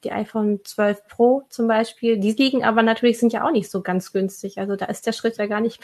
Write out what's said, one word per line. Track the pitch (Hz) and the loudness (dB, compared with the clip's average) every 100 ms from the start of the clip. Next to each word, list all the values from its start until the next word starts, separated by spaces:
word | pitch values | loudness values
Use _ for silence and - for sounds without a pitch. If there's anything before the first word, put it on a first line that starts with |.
die | 214 | -8
iPhone | 208 214 220 208 202 | -6 -6 -2 -2 -2
zwölf | - - 208 202 - | -6 -2 -2 -2 -6
Pro | - 240 269 269 | 2 4 2 -2
zum | - 226 | -4 0
Beispiel, | 220 226 - 233 220 | 0 0 -2 -2 0
die | 208 | 2
liegen | 220 269 262 | 2 2 2
aber | - 220 | 0 2
natürlich, | 226 226 240 233 | 2 4 2 4
sind | 233 | 2
ja | 220 311 | 2 0
auch | |
nicht | 254 170 | 0 -2
so | 190 | -6
ganz | 185 185 - | -4 -4 -2
günstig. | 196 190 - 196 196 | -4 -4 -6 -12 -8
Also | 196 196 | -6 -6
da | - | -6
ist | 208 226 | -6 -6
der | |
Schritt | 220 226 226 | -4 -4 -4
ja | 208 | -4
gar | 208 | -2
nicht | 233 - | -2 -4